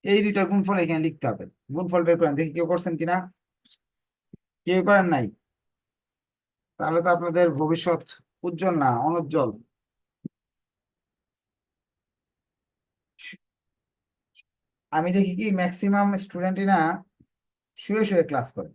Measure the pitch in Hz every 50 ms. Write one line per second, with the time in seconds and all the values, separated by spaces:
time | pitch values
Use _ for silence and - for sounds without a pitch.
0 | - 196 202 214 208 208 202 196 190 170 196 202 185 185 202 185 170 160 165 160
1 | 156 160 - - - 123 104 - - - _ _ _ - 135 165 185 180 185 175
2 | 170 165 170 170 165 151 143 139 165 156 147 170 170 165 175 170 - 180 165 156
3 | 170 165 180 185 180 185 _ _ _ _ _ _ _ _ - _ _ _ _ _
4 | _ _ _ _ _ _ - _ _ _ _ _ _ 170 180 185 180 196 202 196
5 | 185 175 156 131 117 104 - _ _ _ _ _ _ _ _ _ _ _ _ _
6 | _ _ _ _ _ _ _ _ _ _ _ _ _ _ _ - 156 156 160 170
7 | 170 180 175 170 170 175 160 175 180 170 143 139 156 151 165 160 - 180 170 -
8 | - - - - _ _ _ _ - 180 175 156 185 185 175 156 139 131 120 -
9 | 135 156 170 175 156 135 151 151 135 113 104 - - _ _ _ _ _ _ _
10 | _ _ _ _ _ - _ _ _ _ _ _ _ _ _ _ _ _ _ _
11 | _ _ _ _ _ _ _ _ _ _ _ _ _ _ _ _ _ _ _ _
12 | _ _ _ _ _ _ _ _ _ _ _ _ _ _ _ _ _ _ _ _
13 | _ _ _ - - - - _ _ _ _ _ _ _ _ _ _ _ _ _
14 | _ _ _ _ _ _ _ - _ _ _ _ _ _ _ _ _ _ - 160
15 | 170 180 180 196 196 185 180 185 220 214 196 180 180 180 180 - - 196 202 202
16 | 202 202 196 190 196 - - 175 175 185 185 190 196 196 190 170 160 160 180 196
17 | - _ _ _ _ _ _ _ _ _ _ _ _ _ _ - - - 202 220
18 | 214 208 196 170 160 - 143 131 - - - - 82 -